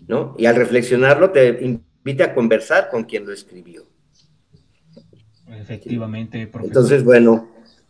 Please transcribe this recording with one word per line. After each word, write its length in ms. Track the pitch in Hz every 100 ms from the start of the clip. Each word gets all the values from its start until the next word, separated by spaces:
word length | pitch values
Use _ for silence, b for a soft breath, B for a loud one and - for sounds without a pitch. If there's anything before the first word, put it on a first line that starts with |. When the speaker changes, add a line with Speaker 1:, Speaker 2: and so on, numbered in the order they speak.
| -
Speaker 1:
¿no? 260 | 120 - -
Y 80 | 113
al 100 | 117
reflexionarlo 720 | 117 120 117 123 131 147 190
te 280 | 185 123 117
invite 600 | 127 117 - _ 139 135
a 100 | 165
conversar 540 | 135 113 107 - 170 190
con 140 | 120
quien 220 | 113 110 101
lo 60 |
escribió. 520 | 98 - 90 87 80 _ _ _ _ _ _ _ _ _ _ _ - _ _ _ _ _
Speaker 2:
Efectivamente, 960 | 110 101 110 - 120 110 110 113 117 110
profesor. 200 | 117 95
Speaker 1:
Entonces, 340 | 131 127 139
bueno, 440 | 120 120 117 110 - b b b